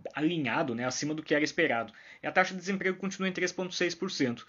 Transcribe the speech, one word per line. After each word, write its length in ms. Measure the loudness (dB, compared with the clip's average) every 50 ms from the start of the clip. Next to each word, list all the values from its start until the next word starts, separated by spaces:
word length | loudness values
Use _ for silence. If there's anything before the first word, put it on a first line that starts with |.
| -12 -10 -4
alinhado, 600 | 0 0 2 2 2 0 0 2 0 0 0 0
né, 100 | 0 0
acima 300 | -2 -2 -2 -2 -2 -4
do 80 | -4 -2
que 120 | 0 2
era 80 | 2 2
esperado. 520 | 2 2 2 2 4 4 2 0 -4 -8 -18 -20 -20 -16 -8 -6
E 40 |
a 40 | 0
taxa 220 | 4 4 4 2 2
de 80 | -6
desemprego 380 | -4 -2 -2 0 0 0 -2 -2
continua 280 | -2 -6 -4 -2 -2
em 60 | -2 0
três 180 | 0 -2 -2
ponto 240 | -2 -2 -6 -4 -2
seis 200 | 0 0 0 0
por 160 | 0 -4 -4
cento. 360 | 0 2 2 2 0 -2 -8